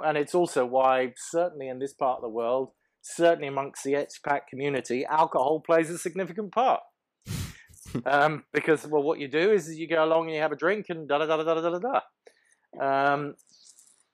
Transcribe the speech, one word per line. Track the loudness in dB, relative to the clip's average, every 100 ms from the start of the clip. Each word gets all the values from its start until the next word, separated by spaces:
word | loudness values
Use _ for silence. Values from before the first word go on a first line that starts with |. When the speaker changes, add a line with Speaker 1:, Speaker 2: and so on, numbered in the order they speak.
| -2
Speaker 1:
and | 0
it's | 0 2
also | 2 2 2
why | 4 4 4 0 -6
certainly | -6 -2 -2 -4 -10
in | -8
this | -8
part | -2 -2 -2
of |
the | -4
world, | -4 0 0 -2 _ _ _
certainly | -14 2 4 4 -2
amongst | -6 -6 -8
the | -2
expat | -2 -2 -8 -2 -2 -4
community, | -6 -4 -4 -2 -4 0
alcohol | 2 2 2 2 0 4
plays | 2 2
a | -4
significant | -8 -6 -6 -6 -6
part. | 0 2 2 -2 _ _ _ -12
Speaker 2:
<laughs> | -10 -10 -12 -20 -20 -8 -6 0
Speaker 1:
Um, | 4 4 0 -4
because, | -4 2 0 2
well, | 0
what | 0 -2
you | -2
do | 0 2
is, | 2 0
is | -10
you | -2
go | 2
along | 4 2 2
and | -2
you |
have | -2
a | 0
drink | 0 -2 -4
and | -8 -2
da | 0
da | 2
da | 0
da | 0 0
da |
da | 0 -2
da | -2 -4 -4 _ -20 _ _ _ _ -6
da. | 0 2 2
Um, | 0 -2 -10 _ _ -20 -20 -20 _ _